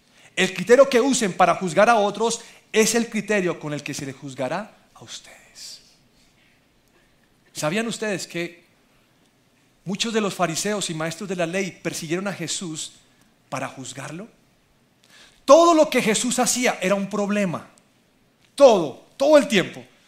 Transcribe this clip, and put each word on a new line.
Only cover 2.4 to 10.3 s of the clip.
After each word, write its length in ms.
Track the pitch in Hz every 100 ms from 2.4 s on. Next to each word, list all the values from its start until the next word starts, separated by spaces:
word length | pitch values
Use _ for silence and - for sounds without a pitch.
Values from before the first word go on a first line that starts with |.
| - - _
es 220 | 214 214 233
el 140 | 226
criterio 500 | 214 202 208 180 165
con 140 | 151
el 80 | 147
que 120 | 147
se 120 | 139 135
les 100 | 127
juzgará 600 | 143 131 131 165 214 _ _
a 100 | -
ustedes". 800 | 113 - - - _ - - - _ _ _ _ _ _ _ _ _ _ _ _ _ _ _ _ _
¿Sabían 340 | - 151 202 233
ustedes 400 | - 214 185 -
que 380 | 170 170 - _ _ _ _ _ _ _ _ _ _ _ _ 160
muchos 260 | 196 226
de 80 | 220
los 140 | 202